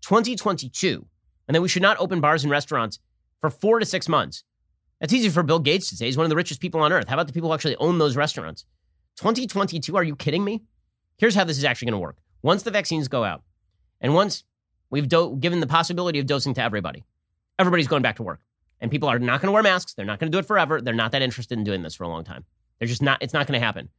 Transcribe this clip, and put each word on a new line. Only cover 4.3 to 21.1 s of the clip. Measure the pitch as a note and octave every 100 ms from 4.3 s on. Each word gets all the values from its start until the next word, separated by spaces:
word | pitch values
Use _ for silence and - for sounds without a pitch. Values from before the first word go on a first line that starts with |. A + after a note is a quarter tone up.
| - _ _ _ _ _ _
That's | D#3
easy | A#3+ A3
for | D#3+
Bill | D#3+ E3
Gates | C#3+ F3+ F3+
to | -
say. | A#2
He's | C3
one |
of | E3
the | D#3
richest | F3 C#3+
people | F3 E3
on | D3+
earth. | F3 G#2+
How |
about | C3+ E3
the |
people | C#3+ E3
who |
actually | D#3 D#3 B2
own | D3+ F3
those | D3+ B2+
restaurants? | D3+ - D#2+ - - _ _ _ _ -
Twenty | F#3+ A#3 B3
twenty-two, | G3 G3 E3 - F#3+
are |
you | E3+ C#3+
kidding | - D#3
me? | G3+ A3 _ _ _ _ _ _
Here's | A3
how | G3+
this | F3 C#3
is |
actually | C#3 A#2+ A#2+
gonna | G#2+
work. | E2 - _ _
Once | C#3 G3
the | G#3+
vaccines | G#3 - D#3+ C#3
go | C3
out, | G#2+ D#2+ _ _ _ _ _ _
and | B2
once | D#3 G#3 - _ _ _ _ _
we've | C#3 C#3+
do-, | E3 E3+ C3+
given | D#3 F3
the | D3
possibility | D#3+ E3 F3 F3+ D3
of | C#3
dosing | C#3+ C#3
to | C3
everybody, | A#2+ G#2 E2+ C2 - _ _ _ _ -
everybody's | F#3 F3 C#3+
going | D#3
back | B2 G#2+
to |
work. | G#2 D#2+ _ _ _ _
And | A#2
people | D3 C#3+
are | A#2+
not | A#2+ C3
gonna | F#3+
wear | G#3
masks. | G#3+ F3+ -
They're | - G2+
not | G#2
gonna | D#3+
do | E3+
it | F#3+
forever. | G#3 D#3 D#3
They're | A#2+
not | A#2 A2